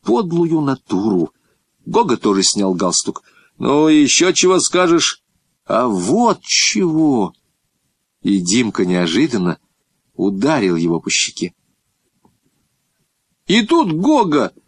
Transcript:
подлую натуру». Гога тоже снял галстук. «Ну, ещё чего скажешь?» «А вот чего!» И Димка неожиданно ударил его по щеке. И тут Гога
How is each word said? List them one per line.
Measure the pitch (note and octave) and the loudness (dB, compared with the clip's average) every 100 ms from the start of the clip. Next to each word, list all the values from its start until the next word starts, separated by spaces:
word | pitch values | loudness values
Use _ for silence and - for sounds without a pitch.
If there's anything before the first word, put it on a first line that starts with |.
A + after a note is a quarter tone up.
подлую | - A#3 F3+ E3+ E3+ D#3+ | -2 0 0 -2 0 0
натуру». | C#3+ C3 - F#2 G#2+ F#2 D#2+ _ _ _ _ _ - | -2 -4 -4 -4 0 0 -2 _ _ _ _ _ -2
Гога | G3 G#3 A#2 | 0 0 0
тоже | A2 G2 | 0 0
снял | F#2 G#2 G2 | 0 0 -2
галстук. | F2 F2+ - - - - _ _ - | -2 -2 -2 -4 -10 -16 _ _ -6
«Ну, | B2+ C#3+ D#3 | 0 2 4
ещё | D3+ C3+ - F3+ | 4 4 2 0
чего | E3 F#3 F#3 | 2 2 2
скажешь?» | - F3+ F3+ E3+ - - _ _ _ _ | 0 0 2 2 0 -6 _ _ _ _
«А | - A2 B2 | -4 -2 0
вот | F#2+ F2+ G3 A#3+ - | -2 0 2 2 0
чего!» | - - - G#3 F3+ D#3 D#3 B2 F#2 - _ _ _ _ _ _ _ _ | -4 -2 -2 0 0 2 2 2 -2 -6 _ _ _ _ _ _ _ _
И | - G2 | -2 0
Димка | F2+ A2+ A2+ - | 0 0 0 -2
неожиданно | F2+ F2+ F2 F2+ D3+ A2+ F2 D2 _ _ _ _ _ | 0 0 0 0 0 0 -2 -4 _ _ _ _ _
ударил | - G2 G2 C3+ D3+ F#2+ | -4 -4 0 0 0 0
его | E2+ E2+ E2 | 0 0 -2
по | - | -4
щеке. | - - - - - _ _ _ _ _ _ _ _ _ _ _ _ _ _ _ _ _ _ - | -4 -4 -8 -10 -10 _ _ _ _ _ _ _ _ _ _ _ _ _ _ _ _ _ _ -2
И | G#3+ | 0
тут | G#3+ E4 G#3+ | 2 0 0
Гога | D#3 A3 D4+ G3 D3 G2 - | 0 2 2 2 0 -2 -8